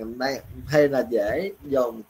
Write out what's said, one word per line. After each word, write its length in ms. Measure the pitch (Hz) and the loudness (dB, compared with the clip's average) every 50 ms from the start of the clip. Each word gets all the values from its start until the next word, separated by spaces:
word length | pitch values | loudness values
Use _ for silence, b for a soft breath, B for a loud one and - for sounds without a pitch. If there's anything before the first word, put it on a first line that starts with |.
| 110 113 117 | -8 -10 -6
đây 240 | 123 127 135 135 113 - - - 131 127 | -4 -4 -4 -4 -4 -8 -12 -14 -14 -6
hay 220 | - 151 151 147 143 | 2 4 6 6 6
là 180 | 139 127 117 117 | 6 2 0 2
dễ 420 | 117 110 101 104 120 151 190 196 196 - - | 2 0 0 0 0 -2 -4 -4 -8 -10 -6
dùng 400 | 147 135 131 123 117 113 113 104 - | -2 0 0 0 0 -2 -8 -12 -10